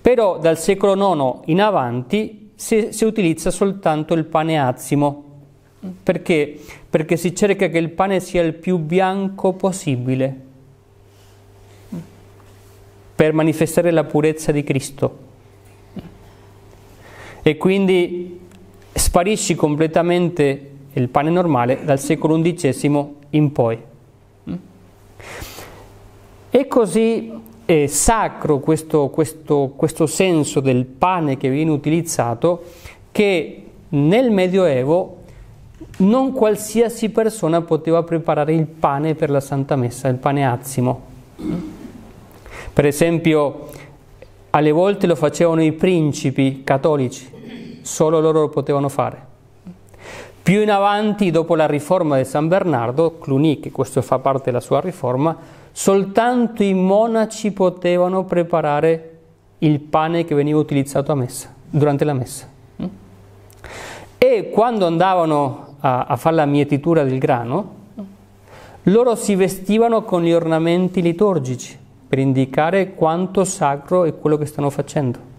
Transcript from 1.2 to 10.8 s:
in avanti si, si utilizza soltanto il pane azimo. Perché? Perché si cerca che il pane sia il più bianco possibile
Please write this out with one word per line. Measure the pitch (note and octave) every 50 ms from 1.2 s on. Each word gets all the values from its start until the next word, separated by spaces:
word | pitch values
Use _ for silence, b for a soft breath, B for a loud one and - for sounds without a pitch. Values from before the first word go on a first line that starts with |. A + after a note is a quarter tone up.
| C#3 B2+ B2 - -
in | - D#3 F3+
avanti | G#3 A3 G3 D#3+ C3 A#2+ A#2+ B2 B2+ - - G#3 A3 - - - - - _
si, | - - - A#3 A3 G#3+ A3+
si | - - A3+
utilizza | A3 G#3+ A3 G3 E3 D#3+ D#3+ - F#3+
soltanto | - - G3+ G3 F#3+ G3 - E3+ D#3 D3+ D3+ - F3
il | E3 D#3
pane | D#3+ - D#3+ D#3 D#3+ D#3+ D#3
azimo. | C#3 B2+ B2+ - - - D3 C#3+ C#3+ C#3+ C#3+ - - - - - - _ _ _ _ _ _ _ - F#3+ F3+ - -
Perché? | - F#3 E3 E3+ - F3 D3+ D3 D3 - B B B B B B B
Perché | - E3+ D#3 D#3 F3
si | D#3+ - F3+ E3
cerca | - G#3+ G3+ G3 G3 G3
che | F3 D#3 E3+
il | E3 D#3+
pane | E3+ - F#3+ G3 G3 F#3
sia | F#3 - - F3+ E3+
il | D#3+ D#3+
più | E3 - F3+ F#3 F3+
bianco | D#3 D3+ E3+ F#3 F#3+ F#3 F#3+ G3 G3 F#3+ G3 F#3+ - F#3+ F3+
possibile | F#3+ - G3 F3+ F#3 - D#3 C3+ B2 B2 B2+ C3 C3 C3 C3+ C3+ - - - - - - - - _